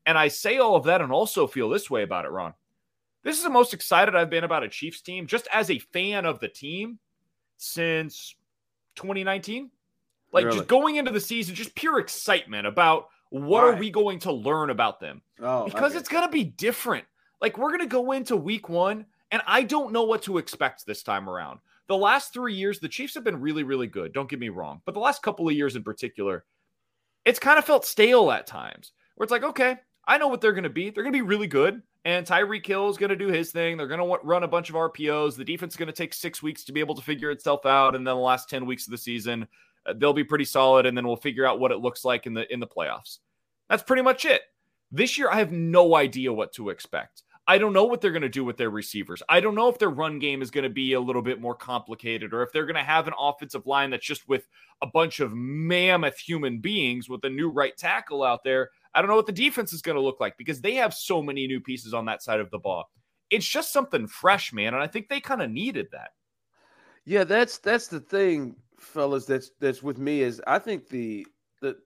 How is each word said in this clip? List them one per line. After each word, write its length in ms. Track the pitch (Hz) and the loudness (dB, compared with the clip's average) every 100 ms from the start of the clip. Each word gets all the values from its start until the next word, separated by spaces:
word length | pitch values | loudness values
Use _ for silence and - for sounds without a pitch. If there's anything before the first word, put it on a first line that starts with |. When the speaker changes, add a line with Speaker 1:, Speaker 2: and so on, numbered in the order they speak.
Speaker 1:
And 140 | - 160 | 2 4
I 100 | 151 | 4
say 300 | - 208 262 | 2 0 2
all 180 | 233 175 | 4 4
of 80 | |
that 160 | 139 180 | 4 2
and 100 | 139 | 2
also 360 | 143 214 - 143 | 0 0 0 0
feel 240 | 131 113 | 0 -2
this 180 | 113 - | -2 -2
way 140 | 120 | -2
about 240 | 98 90 73 | -2 -4 -6
it, 60 | |
Ron. 200 | 92 82 - _ _ _ _ _ _ | -8 -10 -12 _ _ _ _ _ _
This 160 | - 320 | -4 -2
is 60 | |
the 40 | 339 | 2
most 240 | 269 247 | 4 4
excited 420 | 165 - 180 202 | 0 2 4 6
I've 140 | 180 165 | 4 2
been 160 | 165 | 0
about 180 | 170 156 | 0 -2
a 60 | 110 | -4
Chiefs 320 | - 160 - | -8 -12 -12
team, 260 | - 185 165 | -14 -12 -4
just 220 | 220 - | -4 0
as 160 | 214 185 | 0 0
a 80 | 185 | -2
fan 480 | - 175 196 208 170 | -4 -4 -4 -2 -2
of 120 | 127 | -4
the 100 | 110 | -8
team, 500 | - 139 180 226 226 _ _ _ _ _ _ | -10 -12 -10 -10 -12 _ _ _ _ _ _
since 800 | - 170 165 160 156 - - - _ _ _ _ _ | -10 -4 -2 -2 -4 -10 -18 -20 _ _ _ _ _
twenty 300 | - 190 196 | -14 -8 -4
nineteen. 460 | 190 196 202 233 269 _ _ _ _ _ _ | -2 -4 -6 -10 -10 _ _ _ _ _ _
Like, 120 | 180 | 2
Speaker 2:
Really? 140 | 120 - | 4 2
Speaker 1:
just 100 | - | 4
going 280 | 262 302 302 | 4 4 2
into 160 | 262 | 0
the 80 | 208 | -2
season, 340 | - 233 180 | -2 -4 -4
just 200 | 175 220 | -8 -10
pure 240 | - 320 311 | -4 0 0
excitement 680 | - - - 185 - 104 101 | -2 -4 0 0 0 -6 -2
about 420 | 104 165 160 - _ _ | 4 6 4 0 _ _
what 340 | 135 143 226 | -6 2 6
are 80 | 247 | 8
Speaker 2:
Why? 60 | 196 | 6
Speaker 1:
we 120 | 214 | 0
going 280 | 202 208 185 | 0 0 0
to 120 | 185 | -4
learn 380 | 131 127 156 147 | -2 0 0 0
about 300 | 117 113 - | 2 0 0
them? 220 | 76 69 _ - | -10 -14 _ -10
Speaker 2:
Oh, 220 | 120 127 | -4 -2
I 20 | 202 | -2
Speaker 1:
Because 260 | - 285 | -2 -2
Speaker 2:
get 80 | 330 | -2
Speaker 1:
it's 80 | - | -4
gonna 200 | 330 349 | -2 0
be 160 | 302 | 0
different. 600 | 170 - 214 240 247 135 - _ _ _ | -2 -2 -4 -2 -2 -4 -6 _ _ _
Like, 160 | 220 220 | -4 -2
we're 140 | 285 | -2
gonna 160 | 349 294 | -2 -2
go 260 | 247 247 | 0 0
into 240 | 269 254 214 | -2 -2 -2
week 320 | 151 220 - | -2 -6 -4
one, 380 | 170 190 214 - _ _ | 0 0 -2 -10 _ _
and 100 | - - | -4 2
I 160 | 226 | 2
don't 300 | 233 302 247 | 2 0 0
know 100 | 233 | 0
what 200 | 220 220 | 2 0
to 160 | 202 175 | 0 -4
expect 460 | - - 139 - | -4 -4 -4 -4
this 180 | - 104 | -10 -10
time 280 | - 98 98 | -4 -4 -4
around. 300 | 90 76 64 _ _ - | -8 -10 -14 _ _ -2
The 100 | 190 | 2
last 360 | 202 269 - | 4 2 0
three 220 | 247 240 | -6 -6
years, 260 | 196 196 196 | -4 -4 -4
the 80 | 160 | -8
Chiefs 260 | - 277 | -8 -8
have 100 | 311 | -6
been 160 | 226 156 | -6 -4
really, 220 | 147 151 | -4 -4
really 240 | 135 135 120 | -2 -2 -4
good. 260 | 98 87 | -6 -8
Don't 160 | 135 131 | -6 -8
get 120 | 131 | -8
me 80 | 117 | -8
wrong. 340 | 90 76 73 | -8 -10 -10
But 100 | - | -10
the 60 | 202 | -2
last 220 | 262 277 | 0 0
couple 260 | 220 - 165 | -4 -2 -2
of 60 | |
years 220 | 147 139 117 | 0 0 -2
in 80 | |
particular, 600 | 107 104 123 - 98 87 - _ _ _ _ _ _ _ | -8 -8 -10 -4 -4 -4 -10 _ _ _ _ _ _ _
it's 140 | - - | 0 2
kinda 240 | 269 302 | 6 6
felt 240 | 294 277 - | 6 4 4
stale 440 | - 220 247 170 | 4 8 8 6
at 160 | 113 - | 4 -2
times, 460 | 78 55 50 - _ _ | -12 -14 -16 -20 _ _
where 100 | - | -6
it's 80 | 214 | -2
like, 120 | 240 | 0
"Okay, 340 | 285 - 254 254 _ _ - | 0 0 0 0 _ _ 2
I 120 | 277 | 4
know 100 | 285 | 4
what 120 | 247 | 2
they're 120 | 220 | 2
gonna 160 | 190 165 | 2 -2
be. 220 | 131 196 | -4 -6
They're 140 | 208 | -4
gonna 80 | 254 | -2
be 100 | 269 | -2
really 260 | 202 208 202 | 0 0 2
good. 340 | 139 170 226 - _ | 2 2 0 -10 _
And 220 | 165 180 175 | -2 -2 2
Tyreek 400 | 180 202 208 196 | 2 2 -2 -4
Hill 220 | 196 202 | -2 -2
is 80 | 196 | 0
gonna 200 | 196 185 | -2 0
do 120 | 196 | 0
his 240 | 165 165 | 0 -2
thing. 240 | 170 165 165 | -2 -2 -2
They're 120 | 135 | -4
gonna 160 | 165 | -4
wa-, 140 | 180 180 | -2 -2
run 200 | 147 175 | 2 2
a 60 | 170 | 2
bunch 220 | 170 170 | -2 -2
of 60 | 160 | -2
R 140 | 165 | -2
P 180 | 156 151 | -2 -2
Os. 280 | 151 147 127 | 0 0 -2
The 80 | |
defense 300 | 135 165 175 | -6 -6 -8
is 20 | - | -8
gonna 160 | 160 | -8
take 220 | 151 160 | -6 -8
six 280 | - 175 - | -8 -10 -8
weeks 220 | 151 151 | -8 -8
to 80 | - | -6
be 80 | 147 | -4
able 140 | 151 127 | -2 -4
to 60 | |
figure 280 | 135 147 147 | -6 -4 -4
itself 340 | 147 147 143 | -4 0 0
out. 300 | 135 139 135 | 4 6 6
And 120 | 127 127 | 2 -2
then 100 | 127 | 0
the 40 | |
last 280 | 127 127 - | 2 0 -2
ten 180 | 135 127 | -6 -6
weeks 200 | 123 - | -8 -10
of 60 | |
the 60 | 117 | -10
season, 500 | - 117 110 117 110 _ _ _ | -8 -6 -4 -6 -8 _ _ _
uh, 80 | - | -10
they'll 200 | 110 147 | 0 2
be 100 | 143 | 2
pretty 220 | 143 147 | 0 0
solid. 420 | 139 135 131 127 127 | 0 4 6 8 6
And 100 | 123 | 2
then 80 | |
we'll 120 | 120 117 | -2 -4
figure 300 | - 123 131 | -4 0 0
out 120 | 120 | 2
what 140 | 127 | 0
it 60 | 107 | 0
looks 260 | 120 - | -4 -2
like 220 | 127 120 120 | -2 -2 -2
in 80 | |
the, 180 | 113 113 | -8 -6
in 80 | 123 | -8
the 60 | 113 | -8
playoffs." 520 | - 76 52 - - _ _ _ _ - | -6 -6 -8 -12 -20 _ _ _ _ -2
That's 140 | 214 | 0
pretty 200 | - 254 | 2 4
much 220 | 254 254 | 4 4
it. 180 | 320 - - _ _ _ _ | 4 2 0 _ _ _ _
This 260 | 135 247 294 | 0 0 0
year, 100 | 269 | 0
I 100 | 208 | 2
have 120 | 185 | 0
no 460 | 170 165 175 175 156 | -2 6 8 10 8
idea 360 | 139 127 127 | 6 0 -2
what 200 | 107 101 | -2 -4
to 160 | - 101 | -6 -8
expect. 540 | 87 - 76 - _ _ _ - | -8 -8 -8 -10 _ _ _ 4
I 100 | 196 | 4
don't 140 | 214 | 6
know 120 | 190 | 4
what 160 | 226 240 | 4 2
they're 120 | 202 | 0
gonna 160 | 160 135 | 0 -2
do 160 | 131 | -4
with 120 | 123 117 | -6 -2
their 140 | 113 | -4
receivers. 520 | 107 104 104 90 87 - | -4 -6 -8 -8 -8 2
I 120 | 175 | 4
don't 160 | 214 208 | 4 4
know 120 | 240 | 2
if 100 | 240 | 4
their 120 | 202 | 0
run 300 | 139 156 147 | 0 -4 -2
game 220 | 143 135 | -4 -4
is 100 | 123 | -4
gonna 160 | 147 131 | -4 -2
be 240 | 117 131 | -2 0
a 80 | 131 | 0
little 220 | 123 123 | 0 -2
bit 180 | 117 117 | -2 -4
more 160 | 120 120 | -6 -8
complicated 760 | - 123 - 113 120 113 104 | -6 -6 -6 -10 -6 -6 -4
or 120 | 117 | -4
if 80 | 123 | -2
they're 140 | 156 151 | -2 -2
gonna 180 | 160 | -2
have 240 | 139 156 156 | 2 2 0
an 60 | - | -2
offensive 480 | 143 143 147 127 127 | -2 -2 -6 -8 -2
line 240 | 139 139 | 0 0
that's 160 | 120 - | -2 -6
just 220 | 143 - | -8 -2
with 180 | 135 - _ _ _ | -4 -4 _ _ _
a 40 | 123 | -2
bunch 320 | 160 165 - | 2 2 0
of 140 | 123 | -4
mammoth 840 | 117 123 147 165 180 185 180 147 - | -4 -6 -4 0 2 4 4 2 -4
human 420 | - 165 139 117 | -6 -4 -4 -4
beings 480 | 170 208 131 123 120 | -4 -2 -2 -4 -8
with 160 | 127 | -8
a 60 | 135 | -6
new 180 | 135 165 | -2 -2
right 280 | 139 135 - | 0 0 -2
tackle 460 | 165 220 - 143 | -4 -2 -4 -2
out 220 | 131 120 | 0 0
there. 260 | 131 131 127 _ _ | 0 0 0 _ _
I 60 | - | 0
don't 80 | 196 | 4
know 80 | 220 | 4
what 100 | 214 | 2
the 60 | |
defense 400 | 185 277 247 202 | 0 0 0 -6
is 80 | 165 | -6
gonna 200 | 170 147 | -4 0
look 180 | 135 131 | 0 -2
like 180 | 107 - | -6 -6
because 240 | 123 139 | -10 -6
they 140 | 190 | -2
have 180 | 262 220 | 0 0
so 300 | - - 175 | -2 -2 -2
many 240 | 147 135 131 | -2 -4 -4
new 140 | 131 | -6
pieces 340 | - 127 110 | -6 -10 -6
on 120 | 117 110 | -6 -4
that 140 | 107 | -6
side 200 | - 110 | -2 -2
of 100 | 95 | -2
the 80 | 101 | -8
ball. 320 | 98 90 - _ _ _ - | -6 -6 -8 _ _ _ -4
It's 160 | 214 - | -2 -2
just 260 | 294 320 | -4 -2
something 360 | 277 262 143 107 | -2 0 -2 -4
fresh, 440 | - 180 196 - | 0 2 2 0
man, 220 | 107 107 | -4 -4
and 80 | 127 | -2
I 60 | 156 | -4
think 200 | 220 208 | -8 -6
they 120 | 277 | -8
kinda 260 | - 254 131 | -4 -4 -4
needed 400 | 113 233 160 - | -6 -6 -6 -8
that. 220 | 64 - _ _ _ _ _ _ _ _ _ | -14 -20 _ _ _ _ _ _ _ _ _
Speaker 2:
Yeah, 180 | - 196 | 0 2
that's, 360 | 180 214 233 - | 4 4 2 0
that's 280 | 196 233 - | 0 0 0
the 140 | 160 | -10
thing, 560 | - 196 190 156 127 - _ _ | -2 2 2 2 -2 -10 _ _
fellas, 440 | - 156 143 139 | -10 -2 0 0
that's, 280 | - 131 - _ | 0 -2 -4 _
that's 240 | 139 123 | -2 -2
with 140 | 143 131 | -6 -6
me 240 | 139 147 | -2 0
is 200 | 123 110 - | 0 -2 0
I 100 | 170 | 0
think 300 | 233 185 - | 0 -8 -8
the, 360 | 127 113 104 95 _ _ _ | -8 -6 -8 -12 _ _ _
the, 140 | 135 - | -8 -8